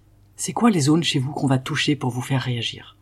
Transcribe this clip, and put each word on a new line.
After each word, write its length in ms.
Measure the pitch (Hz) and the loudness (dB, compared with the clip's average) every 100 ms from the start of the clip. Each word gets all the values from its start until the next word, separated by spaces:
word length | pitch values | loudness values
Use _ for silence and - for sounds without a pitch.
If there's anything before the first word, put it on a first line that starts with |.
| _ _ _ - | _ _ _ -8
C'est 160 | - | -6
quoi 160 | - 233 | 2 4
les 100 | 180 | 4
zones 220 | 135 165 | 4 4
chez 160 | 156 147 | 2 0
vous 140 | 131 | -2
qu'on 140 | - 139 | -2 0
va 120 | 131 | 0
toucher 380 | - 151 - 143 | 0 -2 0 0
pour 140 | 127 | -2
vous 120 | 120 | -4
faire 180 | - 139 | -2 -2
réagir ? 560 | 127 123 110 - - - | 0 -4 -6 -10 -18 -20